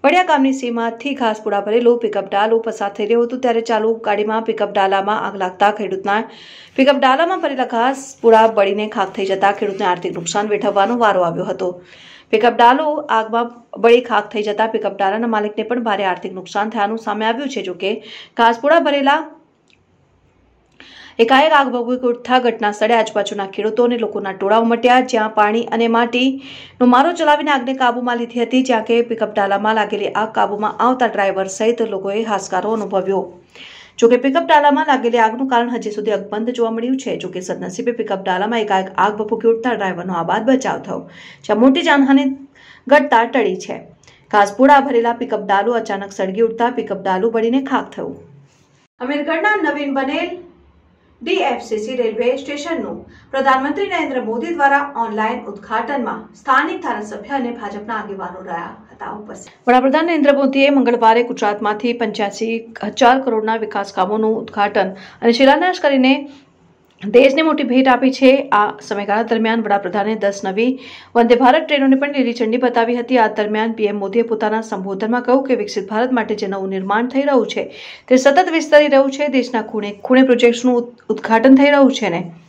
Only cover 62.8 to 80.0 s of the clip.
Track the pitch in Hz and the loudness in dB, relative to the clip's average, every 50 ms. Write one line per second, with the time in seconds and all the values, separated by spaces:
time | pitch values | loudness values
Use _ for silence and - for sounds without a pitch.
62.8 | - 208 202 - 269 240 254 269 262 247 226 220 220 220 226 226 220 208 - 208 | -8 -8 0 4 4 4 4 4 2 -2 -2 -2 -2 -2 -2 -2 -4 -6 -6 -6
63.8 | 202 196 - 208 185 185 214 220 220 220 220 220 - - - 214 202 208 202 214 | -8 -6 -2 -4 -2 -2 0 -2 0 0 -2 -2 -6 -8 -2 -2 -2 0 0 0
64.8 | 190 190 190 - - - - - - 233 233 240 269 269 285 302 349 370 359 359 | -2 -2 -4 -12 -18 -20 -16 -2 0 0 4 6 6 4 6 4 2 -2 -2 0
65.8 | - 294 277 269 254 262 269 294 277 - - - _ _ _ _ _ _ _ _ | 0 2 2 4 4 4 2 2 -2 -10 -16 -20 _ _ _ _ _ _ _ _
66.8 | _ _ _ _ - 208 196 190 277 269 269 302 320 320 294 302 277 233 247 262 | _ _ _ _ -10 4 4 6 6 6 4 2 0 0 0 0 -2 0 2 2
67.8 | 262 262 247 - 269 262 262 - 269 254 262 277 277 - - 208 208 - - - | 4 4 2 2 2 0 0 4 4 4 6 4 2 0 2 2 2 0 -4 -10
68.8 | - - 208 202 202 196 202 220 233 220 240 226 226 220 226 233 220 208 202 202 | -10 -6 -4 -4 -2 0 0 -2 0 0 0 0 0 0 0 -2 0 0 0 0
69.8 | 196 185 175 208 202 214 220 214 208 202 196 - - 190 190 202 233 254 262 262 | 0 -2 -4 -2 -2 -2 -2 -2 -2 -2 -2 -2 -6 -4 -2 0 0 0 -2 -4
70.8 | - - - - - - _ 240 226 226 240 240 269 247 269 320 320 - 302 277 | -10 -20 -20 -20 -20 0 _ 2 4 6 4 6 6 4 4 4 2 0 0 2
71.8 | 269 269 269 269 285 285 285 277 254 233 233 - 233 220 220 247 254 247 240 240 | 4 4 4 2 2 -2 -2 -2 -2 -2 -2 -2 -2 -2 0 0 0 0 2 0
72.8 | 226 226 240 247 240 240 262 247 226 214 214 - 208 202 214 214 220 226 226 220 | 0 0 0 -4 -2 0 2 2 2 2 2 -2 -4 -2 -2 -2 -2 -2 -2 -2
73.8 | 214 202 208 208 202 196 196 233 233 233 226 208 214 214 214 220 226 226 214 196 | -2 -2 -2 -2 -6 -2 0 -2 0 0 -2 -2 -2 -2 -2 -4 -4 -6 -8 -8
74.8 | 190 196 196 190 220 214 240 247 247 247 247 269 269 277 254 214 208 208 - 214 | -6 -8 -6 -6 -4 -2 -2 -2 0 2 2 2 2 0 -2 -2 -2 -6 -6 -8
75.8 | 190 - 220 214 240 254 254 240 214 - 214 208 220 190 196 196 190 190 190 190 | -8 -4 -2 -2 -2 0 0 -2 -2 -2 -4 -6 -4 -6 -6 -6 -6 -6 -6 -6
76.8 | 190 196 202 220 240 254 262 269 285 285 277 247 208 208 - 196 - - - - | -4 -2 -2 -2 -2 0 -2 0 0 2 2 2 2 0 -4 -6 -8 -8 -12 -18
77.8 | - - - - _ - 254 262 262 277 277 349 370 359 320 320 302 302 302 294 | -20 -20 -20 -20 _ 2 2 4 6 4 4 4 2 2 0 -2 0 6 6 6
78.8 | 302 294 277 269 269 269 269 - 294 294 269 262 233 - - 220 214 - - 214 | 6 6 4 4 4 2 0 -2 -4 0 0 0 0 0 -4 -6 -6 -4 -8 -8
79.8 | 202 202 208 - | -8 -8 -10 -10